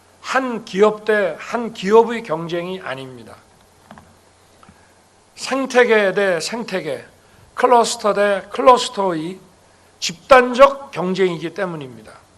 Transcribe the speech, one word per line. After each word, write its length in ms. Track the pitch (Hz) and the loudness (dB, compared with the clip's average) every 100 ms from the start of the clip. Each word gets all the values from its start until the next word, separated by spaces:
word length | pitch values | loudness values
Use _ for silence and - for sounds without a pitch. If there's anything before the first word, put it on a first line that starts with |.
| _ _ | _ _
한 440 | - 254 262 226 | -4 -2 -2 -6
기업 400 | - 185 214 214 | -6 2 2 2
대 320 | - 214 185 143 | -2 0 0 -4
한 340 | - 226 226 | -8 -6 -6
기업의 520 | 226 185 220 226 233 | -6 2 4 4 0
경쟁이 560 | 226 156 165 170 175 185 | -6 -6 -6 -6 -8 -10
아닙니다. 560 | 135 131 131 123 107 113 _ _ _ _ - - - _ _ _ _ _ - - _ _ _ _ _ - | -10 -12 -14 -18 -20 -20 _ _ _ _ -20 -20 -20 _ _ _ _ _ -20 -20 _ _ _ _ _ -14
생태계 760 | - 262 262 247 226 220 196 | -6 -4 0 2 4 4 2
대 280 | 185 202 170 | 0 0 -2
생태계, 640 | - 233 226 185 151 123 - _ _ _ - | -4 -8 -8 -8 -6 -10 -12 _ _ _ -20
클러스터 600 | - 254 240 226 - 208 | -2 2 4 2 -2 -2
대 280 | 196 208 196 - | 0 0 0 -6
클러스터의 880 | - 269 240 - - 196 165 160 190 - _ _ _ _ - | 0 6 6 4 -4 -4 -4 -6 -12 -18 _ _ _ _ -10
집단적 880 | - 170 - 262 247 240 277 277 - | -10 -6 4 4 6 6 6 4 -12
경쟁이기 640 | - 180 185 185 165 160 | -6 -4 0 0 -2 -8
때문입니다. 580 | 160 185 165 131 113 110 - _ | -8 -8 -8 -14 -18 -20 -20 _